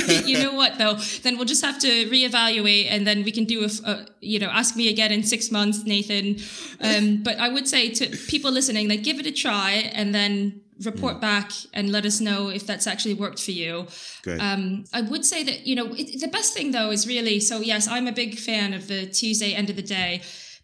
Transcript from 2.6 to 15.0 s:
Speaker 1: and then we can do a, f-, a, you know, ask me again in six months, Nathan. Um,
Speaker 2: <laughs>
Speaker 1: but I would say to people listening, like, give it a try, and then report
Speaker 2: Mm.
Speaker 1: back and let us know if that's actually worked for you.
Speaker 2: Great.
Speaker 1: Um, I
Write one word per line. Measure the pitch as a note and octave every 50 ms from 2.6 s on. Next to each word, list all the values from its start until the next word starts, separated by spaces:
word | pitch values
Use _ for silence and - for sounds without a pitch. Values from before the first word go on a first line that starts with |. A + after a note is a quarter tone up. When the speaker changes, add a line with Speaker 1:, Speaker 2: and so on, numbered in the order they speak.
| G#3 G#3 G#3 G#3 G3 -
Speaker 1:
and | G#3 G#3 G3+
then | G#3 G#3 G3+
we | G3+ A3
can | G#3+ A3+ A3
do | A3 A#3 A3
a, | G#3
f-, | G#3+ G#3 - -
a, | G#3 G3+ - - - - -
you | - F#3+ G#3+ G3+
know, | G3 F#3
ask | - G#3+ B3+ - A#3
me | A3+ A#3 A3
again | G#3+ G#3+ A3 G#3+
in | G#3 G#3
six | G#3 G#3+ A#3 A3+ - -
months, | A3 G#3 G#3 G#3 G#3 G#3 -
Nathan. | G#3+ G3+ G3+ G3+ G#3 G#3 G3+ G3 G3+ G3+ G#3 - - - - - - - -
Um, | - A3 G#3+ G#3 G#3+ G#3 G#3 G#3
Speaker 2:
<laughs> |
Speaker 1:
but | G#3 A#3+ A3 A#3+
I | A#3+ A#3+
would | B3+ C4+ C4 -
say | - B3+ A#3 A#3+
to | A3+ - B3 A3 - - -
people | - - C#4+ C#4 C4+
listening, | C4 B3+ C4 - A3 G#3+ G#3+ G#3
like, | G#3 G#3 G#3+
give | D4 D#4+ C#4
it | D4+
a | D#4
try, | D4 - - C#4 G#3 G#3 F#3+ F#3+ G3 G#3+ G#3+ -
and | - - G#3 G3+ G3+
then | G#3 G3+ G3+ G3+ G3 G3+ G3+ G3 - - _ _ - G3+
report | A3+ - - - B3 -
Speaker 2:
Mm. | -
Speaker 1:
back | A3+ G#3+ G#3 G3+ G3+ - - - - - -
and | - G3+ G3+
let | G3+ G#3 G3+
us | G#3 G#3 -
know | A3+ G#3 G3+ G3 G3+ G3
if | F#3+ G3+ G3+
that's | - G3+ G3+ -
actually | G#3+ F#3 G#3+ - A3 G3+
worked | F#3+ G3+ F#3+ - -
for | - -
you. | F#3 F3 E3 E3 E3+ E3+ F3+ E3+ - - - - - -
Speaker 2:
Great. | - F3+ E3+ E3
Speaker 1:
Um, | G#3 G3+ G3 G3 F#3+ F#3+ F#3+ G#3 G#3 -
I | - B3